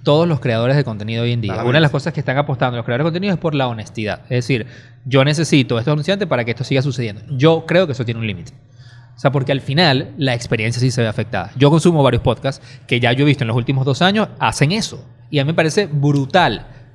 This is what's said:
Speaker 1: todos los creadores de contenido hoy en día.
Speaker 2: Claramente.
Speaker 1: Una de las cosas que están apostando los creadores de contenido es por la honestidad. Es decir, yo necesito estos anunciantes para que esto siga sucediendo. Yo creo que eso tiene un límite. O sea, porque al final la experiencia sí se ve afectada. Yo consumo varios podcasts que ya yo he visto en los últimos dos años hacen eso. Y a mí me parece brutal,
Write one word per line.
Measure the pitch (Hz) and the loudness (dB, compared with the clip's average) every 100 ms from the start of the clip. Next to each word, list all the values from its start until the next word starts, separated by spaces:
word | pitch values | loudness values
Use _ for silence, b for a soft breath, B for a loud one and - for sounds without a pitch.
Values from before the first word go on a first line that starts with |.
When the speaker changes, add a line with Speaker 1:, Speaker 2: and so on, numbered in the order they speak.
Speaker 1:
todos | - 151 170 | 2 2 2
los | 147 | 0
creadores | 131 113 120 143 | 0 0 2 2
de | 123 | 0
contenido | 107 107 113 | -4 -6 -2
hoy | 120 | -2
en | 120 | -2
día. | 101 | -2
Speaker 2:
Claramente. | 101 120 | -2 2
Speaker 1:
Una | 147 | 4
de | |
las | 151 | 2
cosas | 147 165 | 0 -4
que | 151 | -6
están | 143 135 | -2 -2
apostando | 147 120 127 120 | -2 -2 -2 -2
los | 117 | -4
creadores | 123 | -2
de | 165 | -2
contenido | 170 202 | -2 -2
es | 170 | -2
por | 165 | -2
la | 147 123 | -2 -2
honestidad. | 110 104 - 104 87 - | -4 -10 -6 -4 -6 -4
Es | 123 120 | -4 0
decir, | 123 - B B B | -2 -4 B B B
yo | 131 135 139 | 0 2 4
necesito | 147 156 151 123 117 | 2 2 4 4 0
estos | 120 | 0
anunciantes | 151 147 196 180 | -2 -2 -2 -2
para | 123 113 | -2 -2
que | |
esto | - | -4
siga | - 135 | -2 0
sucediendo. | 139 120 117 101 - 131 | 0 -4 -6 -8 -8 2
Yo | 156 165 160 | 2 2 2
creo | 170 175 | 0 0
que | |
eso | 127 117 | -2 -4
tiene | 117 | -4
un | 113 | -4
límite. | 87 - - _ B B B B - | -6 -12 -20 _ B B B B -4
O | |
sea, | 135 | -2
porque | 139 127 | 0 -2
al | 139 | -4
final | - 135 165 131 - - | -2 0 2 2 -2 -4
la | 135 120 | -2 -2
experiencia | - 117 110 120 | -2 -2 -2 0
sí | 127 | 0
se | 123 | 0
ve | 113 | -2
afectada. | 110 104 95 85 123 | -2 -4 -6 -4 2
Yo | 143 | 4
consumo | 160 180 160 | 6 4 4
varios | 131 120 | 4 2
podcasts | 131 110 135 - B B - | 0 0 -4 -8 B B -2
que | 120 | 2
ya | 120 | 2
yo | 131 | 4
he | 147 | 2
visto | 131 | 2
en | 113 | 0
los | 120 | -2
últimos | 120 135 | 0 0
dos | 131 131 | 0 2
años | 180 214 - - | 2 2 -2 -2
hacen | 117 - 143 | -2 2 0
eso. | 214 - - - - - | 0 -4 -10 -18 -20 -6
Y | 147 | -2
a | |
mí | 139 | 0
me | 170 | 2
parece | 160 214 185 | 2 0 0
brutal, | 151 147 143 135 180 147 101 - B B | 0 2 2 2 2 2 0 -8 B B